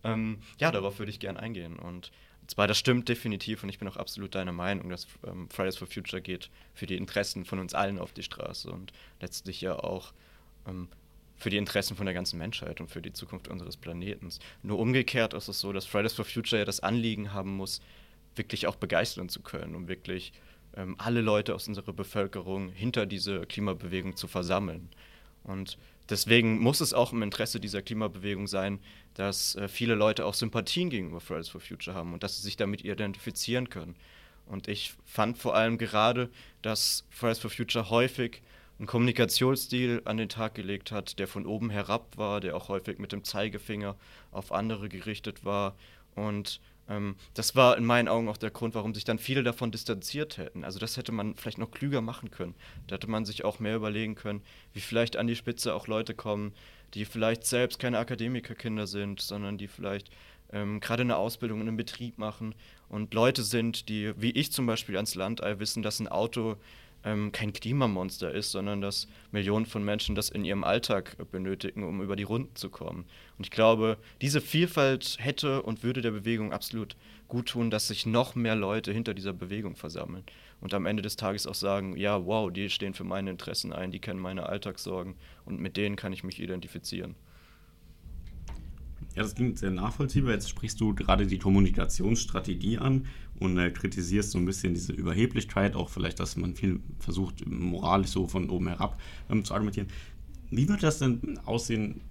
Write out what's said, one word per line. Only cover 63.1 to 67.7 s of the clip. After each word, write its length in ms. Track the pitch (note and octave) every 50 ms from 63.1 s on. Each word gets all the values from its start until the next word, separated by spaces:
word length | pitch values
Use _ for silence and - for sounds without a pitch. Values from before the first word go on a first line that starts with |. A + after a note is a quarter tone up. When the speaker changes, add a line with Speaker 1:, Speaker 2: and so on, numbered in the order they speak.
| -
Speaker 1:
Leute 280 | A2 A#2 B2+ B2+ - A#2
sind, 460 | G2+ - A#2+ A2+ A#2 A2 - - -
die, 240 | G#2+ G#2+ G#2 A2 G#2 -
wie 100 | G#2 A#2 A#2+
ich 200 | B2+ D3+ - -
zum 140 | - C3
Beispiel, 300 | A#2+ A2+ A2 - - G2+
ans 180 | F#2 G#2+ A2+ -
Landei 440 | F#2 F#2 G2 A#2 A#2 - G2+ G#2 G2
wissen, 240 | G#2 G#2+ - - G#2
dass 160 | G#2+ G#2+ -
ein 100 | A2 -
Auto, 480 | - F2+ G#2+ A#2 - B2 A2 A2 G#2+ G#2 - - - - - - - - -
ähm, 260 | G#2+ G#2+ G#2 G#2 G#2
kein 220 | - - A2+ G#2 G2+
Klimamonster 800 | - - A2